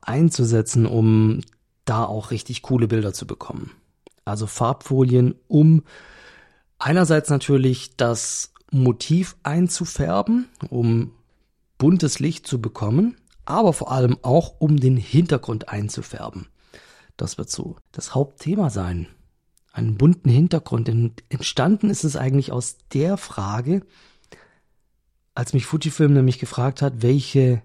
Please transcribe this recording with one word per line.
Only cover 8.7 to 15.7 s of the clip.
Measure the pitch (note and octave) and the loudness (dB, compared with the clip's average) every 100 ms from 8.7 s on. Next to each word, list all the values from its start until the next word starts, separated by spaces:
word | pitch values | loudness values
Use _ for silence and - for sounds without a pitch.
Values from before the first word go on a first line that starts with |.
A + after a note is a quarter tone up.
Motiv | C3+ B2+ A2 - E3+ F#3 - | 2 2 2 0 0 -2 -6
einzufärben, | - E3 F3 - E3+ - - G2 G#3+ A#3+ B3 _ C3+ | -4 0 0 -2 -6 -4 -2 0 0 0 -2 _ -8
um | B2 A#2 A#2 - - _ _ _ _ _ - | -2 0 0 -2 -10 _ _ _ _ _ 0
buntes | C#3+ F#3 C#3+ - | 2 2 0 -2
Licht | D3 D#3+ - | -4 -6 -8
zu | B2+ | -6
bekommen, | A2 - G#2 C3 A3+ - _ - | -6 -6 -2 0 0 -4 _ -18
aber | - F#3 G#3 | -6 0 0
vor | - - | 0 -4
allem | C3 B2 - | 0 0 0
auch, | B2+ D#3 E3+ - | 2 2 0 -2
um | D#3 D3 | 0 2
den | C3 B2+ | 2 0
Hintergrund | - D3 F3 C3+ - A2 | 2 0 2 -2 -4 -8
einzufärben. | - | -8